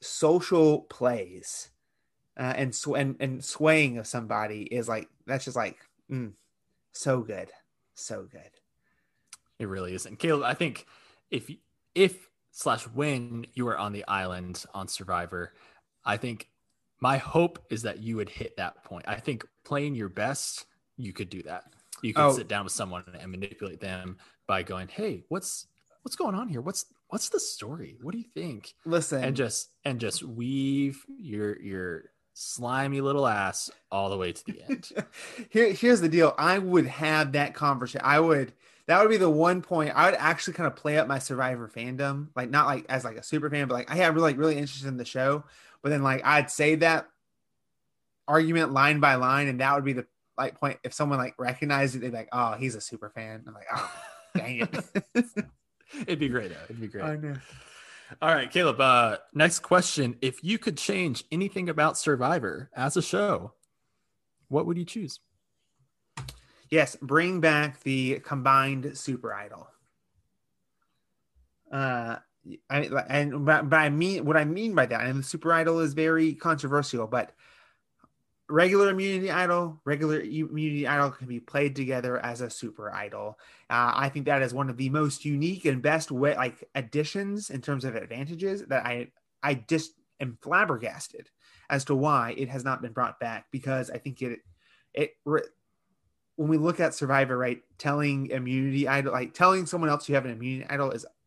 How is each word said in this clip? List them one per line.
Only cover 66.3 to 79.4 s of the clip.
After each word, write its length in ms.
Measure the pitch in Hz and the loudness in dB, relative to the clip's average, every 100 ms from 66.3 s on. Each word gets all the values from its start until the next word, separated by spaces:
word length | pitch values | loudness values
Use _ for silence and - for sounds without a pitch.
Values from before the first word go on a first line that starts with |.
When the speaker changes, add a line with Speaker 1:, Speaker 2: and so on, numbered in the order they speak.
| - _ _ - | -14 _ _ 0
Speaker 1:
Yes, 240 | 156 139 - | 4 4 0
bring 380 | 131 147 175 185 | 2 2 4 4
back 420 | 160 151 147 135 | 4 4 2 -2
the 380 | - 135 127 139 | -2 0 0 -2
combined 760 | - 139 131 135 135 135 135 139 | -4 0 4 6 4 0 -6 -8
Super 380 | - 123 113 | -8 -6 -6
Idol. 340 | 101 104 101 80 _ _ _ _ _ _ _ _ _ _ _ _ _ _ _ _ _ _ _ _ | -10 -12 -16 -20 _ _ _ _ _ _ _ _ _ _ _ _ _ _ _ _ _ _ _ _
Uh, 460 | 139 135 123 117 117 - _ 147 - - | -2 -2 -2 -4 -8 -12 _ -20 -18 -4
I, 80 | 139 147 135 - | -2 0 -2 0
and, 340 | 139 147 135 | 0 0 0
but, 240 | 143 151 143 | 4 4 6
but 80 | 156 | 4
I 140 | 151 | 6
mean, 340 | 147 180 196 | 2 0 0
what 140 | 143 160 | 2 4
I 80 | 151 | 2
mean 280 | 175 226 | 0 0
by 120 | 175 123 | 2 2
that, 160 | 117 | 2
and 160 | 123 135 | -2 -2
the 40 | |
Super 300 | 135 160 160 | -4 -4 0
Idol 280 | 165 165 165 | 2 4 2
is 120 | 160 | 0
very 400 | 143 160 160 160 | 0 2 4 2
controversial, 760 | 151 170 151 139 143 139 120 110 | 0 0 0 0 0 0 -4 -2
but 260 | 123 - - _ _ _ _ _ _ _ _ _ _ - | -2 -4 -8 _ _ _ _ _ _ _ _ _ _ -2
regular 400 | 151 180 196 202 | 4 6 6 4
Immunity 420 | 190 196 190 190 | 2 -2 -2 -2
Idol, 520 | 165 | 0